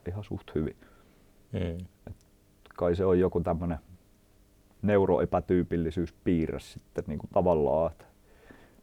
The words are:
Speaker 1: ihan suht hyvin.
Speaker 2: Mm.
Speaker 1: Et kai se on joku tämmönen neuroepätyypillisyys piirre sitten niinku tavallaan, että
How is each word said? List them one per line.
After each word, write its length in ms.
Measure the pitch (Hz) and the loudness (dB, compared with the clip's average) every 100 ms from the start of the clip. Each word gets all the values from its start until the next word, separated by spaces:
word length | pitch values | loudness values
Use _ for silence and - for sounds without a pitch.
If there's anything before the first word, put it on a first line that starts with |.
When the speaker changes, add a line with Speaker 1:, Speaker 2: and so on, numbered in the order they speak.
| - | -10
Speaker 1:
ihan 160 | 98 | -10
suht 320 | 104 - - 78 | -10 -12 -8 -6
hyvin. 200 | 78 - - _ _ _ _ _ _ | -6 -8 -20 _ _ _ _ _ _
Speaker 2:
Mm. 320 | 107 87 85 90 _ - | -6 -6 -8 -12 _ -20
Speaker 1:
Et 80 | - _ _ _ _ - - | -20 _ _ _ _ -20 -4
kai 200 | 87 87 | 0 2
se 100 | 95 | 4
on 140 | 90 | 4
joku 200 | 80 87 | 4 0
tämmönen 360 | 87 80 85 73 - - _ _ _ _ _ _ _ _ | -2 -2 -4 -6 -10 -20 _ _ _ _ _ _ _ _
neuroepätyypillisyys 1300 | 98 101 92 85 87 90 85 90 85 85 80 90 82 - | 2 4 4 2 2 -2 2 0 2 -2 -2 -4 -6 -4
piirre 360 | - 85 76 69 | 0 0 0 -6
sitten 440 | - - - - 87 | -12 -20 -12 -10 -8
niinku 200 | 73 - | -10 -4
tavallaan, 580 | 98 90 82 69 76 82 | 0 2 2 2 2 0
että 140 | - - _ _ _ - - - _ | -4 -20 _ _ _ -20 -20 -20 _